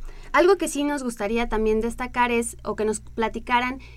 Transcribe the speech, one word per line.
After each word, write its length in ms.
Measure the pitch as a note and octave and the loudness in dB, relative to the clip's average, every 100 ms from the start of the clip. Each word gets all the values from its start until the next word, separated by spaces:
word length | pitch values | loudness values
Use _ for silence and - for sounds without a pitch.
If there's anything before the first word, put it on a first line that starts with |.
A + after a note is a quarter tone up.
| - - - | -12 -12 0
algo 240 | C#4+ F4 F#4+ | 4 6 6
que 100 | D#4+ | 2
sí 160 | C#4+ | 0
nos 180 | C#4+ D4 | 0 0
gustaría 460 | B3+ A3+ G#3 A#3 A#3 | -4 -4 -2 0 0
también 320 | A3 A3 A3 | 0 2 2
destacar 500 | A#3 A#3 B3 B3 A#3+ | 0 -4 -6 0 2
es, 280 | A#3 A#3 - | 2 0 -6
o 140 | - G#3+ | -8 -2
que 80 | |
nos 160 | G#3+ G#3+ | -2 -2
platicaran, 800 | - - A3+ A3 - A#3+ B3 C4+ - | -6 -2 -2 -2 0 0 0 -4 -12